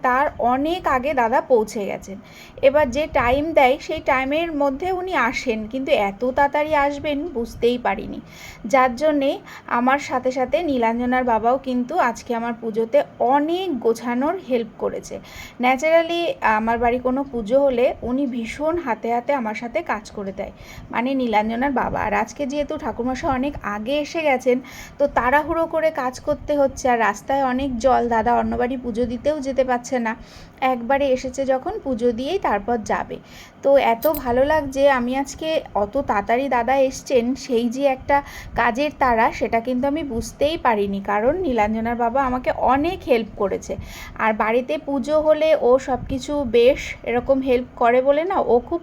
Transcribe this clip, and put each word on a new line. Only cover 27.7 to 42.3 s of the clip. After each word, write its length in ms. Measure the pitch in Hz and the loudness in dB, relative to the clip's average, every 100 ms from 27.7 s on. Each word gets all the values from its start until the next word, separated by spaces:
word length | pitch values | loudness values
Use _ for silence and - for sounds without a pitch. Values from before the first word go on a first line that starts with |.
| 240 | 0
জল, 240 | 254 240 240 | 2 4 2
দাদা 240 | 226 240 233 | 2 2 2
অন্য 120 | 220 233 | 0 0
বাড়ি 200 | 240 262 | -2 -2
পুজো 280 | 247 220 240 | -6 -4 -2
দিতেও 300 | 240 277 311 | -2 -2 -2
যেতে 240 | 262 262 | -2 0
পারছে 320 | 254 247 240 254 | 0 0 -2 -2
না, 140 | 226 240 - - - - | -2 -6 -10 -20 -20 -4
একবারে 440 | 254 254 233 277 285 | -2 0 0 0 2
এসেছে 340 | 254 262 262 269 | 0 -2 -4 0
যখন 260 | 262 330 427 | 0 -2 -6
পুজো 240 | 285 233 240 | -4 0 0
দিয়েই 260 | 226 269 381 | 0 -2 -2
তারপর 380 | 339 208 202 240 | 0 -2 0 -4
যাবে। 320 | 202 190 - - - - - - | -2 -4 -4 -10 -16 -20 -20 -4
তো 80 | 277 277 | 4 6
এত 280 | 226 226 302 | 6 2 0
ভালো 360 | 302 254 240 | 0 0 2
লাগছে, 380 | 285 311 285 262 277 | 4 2 0 2 4
আমি 220 | 262 240 262 | 4 0 -2
আজকে 320 | 269 - 320 320 - | -4 -6 -2 -2 -2
অত 200 | 202 208 269 | -2 -2 -2
তাড়াতাড়ি 500 | 277 214 202 240 277 | 0 0 0 0 2
দাদা 260 | 247 226 269 | 0 2 2
এসছেন, 580 | 269 262 - 262 233 | 2 0 0 0 2
সেই 320 | 277 - 233 240 | -2 0 0 0
যে 140 | 247 277 | 0 0
একটা 300 | 262 - 285 285 - - - | 0 2 0 0 -12 -8 0
কাজের 340 | 240 233 302 294 | 0 2 -2 2
তাড়া, 280 | 262 226 247 | 2 4 2
সেটা 260 | - 233 226 | 2 0 0
কিন্তু 240 | 233 247 277 | 0 0 0
আমি 160 | 302 | -2
বুঝতেই 540 | 285 226 226 - 294 330 | -4 -6 -6 -2 0 0
পারিনি, 440 | 247 214 202 196 | 2 2 0 -2
কারণ 340 | 196 208 240 349 | -2 0 2 0
নীলাঞ্জনার 560 | 349 240 208 220 226 240 | 0 2 2 0 -2 0
বাবা 240 | 233 262 | 0 0
আমাকে 280 | 262 | 0